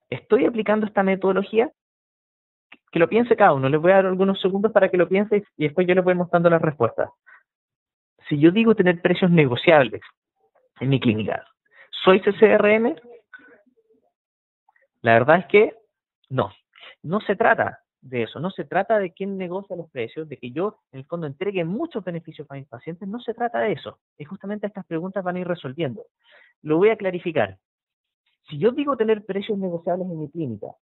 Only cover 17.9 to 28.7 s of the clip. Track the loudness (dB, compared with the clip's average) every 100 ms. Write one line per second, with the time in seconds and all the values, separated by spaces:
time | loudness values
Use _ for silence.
17.9 | _ -10 -8 -8 -8 -10 -10 -6 -4 -2
18.9 | -2 -4 -8 -10 -10 -10 -10 -10 -14 -12
19.9 | -12 -10 -12 -14 -14 -10 -6 -8 -8 _
20.9 | -20 -12 -10 -10 -8 -6 -4 -4 -6 -8
21.9 | -8 -10 -10 -12 -18 -18 -18 -18 -16 -14
22.9 | -14 -12 -12 -10 -8 -6 -2 -2 -4 -10
23.9 | -18 _ -20 -16 -14 -10 -8 -10 -10 -10
24.9 | -8 -6 -4 -2 -2 -4 -6 -8 -6 -6
25.9 | -6 -16 _ _ _ _ _ -2 4 4
26.9 | 2 -4 -6 -4 -2 -2 -6 _ _ _
27.9 | _ _ _ _ _ -14 -2 -2